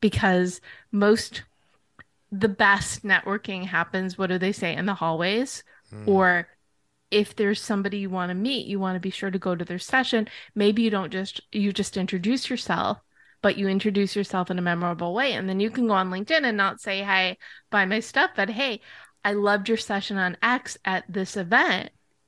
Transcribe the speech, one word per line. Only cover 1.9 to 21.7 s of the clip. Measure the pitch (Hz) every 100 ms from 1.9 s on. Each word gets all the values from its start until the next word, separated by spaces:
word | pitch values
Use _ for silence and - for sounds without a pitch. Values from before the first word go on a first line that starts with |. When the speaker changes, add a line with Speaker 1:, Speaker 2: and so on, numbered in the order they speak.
| - - _ _
Speaker 1:
the | 196 214
best | 196 208 202 - -
networking | 208 185 196 202 - 190 185
happens, | 165 170 190 185 180
what | 185
do | 180
they | 185
say, | 208 180 160
in | 185
the |
hallways? | 190 165 160 175 214 269 - - - _
Speaker 2:
Hmm. | 104 147
Speaker 1:
Or | 190 185 175 170 _ _ _ _ _ _
if | 208 208
there's | - 202 208
somebody | - 202 196 202
you | 196
wanna | 185 180 180
meet, | 226 262 -
you | 196
wanna | 190 185
be | 190
sure | - 196
to | 185
go | 185 175
to |
their | 175 180
session. | - 262 247 226 214 - -
Maybe | 208 202 214
you | 226
don't | 202 165
just, | 185 196 - -
you | 214 202
just | 190 196 196
introduce | 180 185 190 262 -
yourself | 247 - 170 95 - _ _ _ _
but | 202 -
you | 196
introduce | 196 214 196 196 202
yourself | 196 185 175
in | 180
a |
memorable | 175 170 175 170 175
way. | 202 269
And | 165 190
then | 190
you | 214
can | 254 233
go |
on | 196 185
LinkedIn | 185 208 320 262
and | 208
not | 196 226
say, | 214 196
"Hey, | 196 190 185 185 - - _
buy | 208 190
my | 220
stuff," | 220 269 370
but, | - 196
"Hey, | 220 269 208 - - - _
I | 202
loved | 208 202 202 196
your | 220
session | - 196 - 196
on | 180 175
X | 226 254 - - -
at | 185 -
this | 190 190 208
event. | 175 233 330